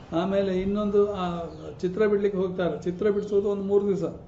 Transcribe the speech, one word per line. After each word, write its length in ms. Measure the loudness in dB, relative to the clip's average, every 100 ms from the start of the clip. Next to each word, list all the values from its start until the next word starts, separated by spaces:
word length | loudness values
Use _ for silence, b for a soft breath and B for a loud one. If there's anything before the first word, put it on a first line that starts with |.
| -6
ಆಮೇಲೆ 500 | -2 0 0 2 0
ಇನ್ನೊಂದು, 520 | 0 0 2 4 4
ಆ, 260 | 2 -4 -4 -8 -10 -14 -4
ಚಿತ್ರ 260 | -2 2 2
ಬಿಡ್ಲಿಕ್ಕೆ 340 | 4 2 0
ಹೋಗ್ತಾರೆ, 420 | -2 0 -2 -2
ಚಿತ್ರ 260 | -4 0 0
ಬಿಡಿಸೋದು 400 | 0 2 2 2
ಒಂದು 140 | 0
ಮೂರು 240 | 2 2 2
ದಿವಸ 160 | 0 -2 -8